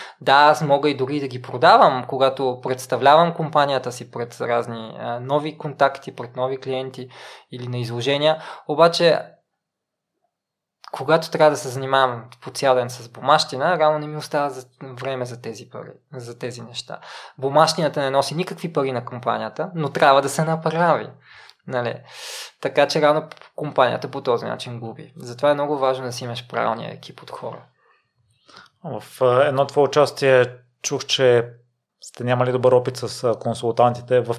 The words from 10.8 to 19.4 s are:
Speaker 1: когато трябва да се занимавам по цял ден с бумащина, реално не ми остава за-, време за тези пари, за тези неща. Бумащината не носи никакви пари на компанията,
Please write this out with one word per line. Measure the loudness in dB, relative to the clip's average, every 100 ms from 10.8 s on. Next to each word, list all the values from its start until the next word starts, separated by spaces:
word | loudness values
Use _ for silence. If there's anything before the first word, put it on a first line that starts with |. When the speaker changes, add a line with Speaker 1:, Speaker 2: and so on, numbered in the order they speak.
| -14
Speaker 1:
когато | -8 0 0 0
трябва | 2 4
да | 2
се | -6
занимавам | -8 0 2 2 0 -12 _
по | -14
цял | -2 2
ден | 2 0
с | -8 -16
бумащина, | -6 2 2 2 -2 0 2
реално | 2 2
не | -4
ми | -10
остава | -6 -4 -4
за-, | -6 -16 -18
време | -18 -10 -8 -6
за | -8 -10
тези | -14 -14 -16
пари, | -18 -18 -20 _
за | -16 -16 -12
тези | -12 -12
неща. | -14 -16 -14 -16 -16 -20 -20 -8
Бумащината | 0 2 2 2 -2 -2
не | -2
носи | 0 0
никакви | -2 -6 -6 -6
пари | -2 -2
на | -4
компанията, | -8 -8 -4 -4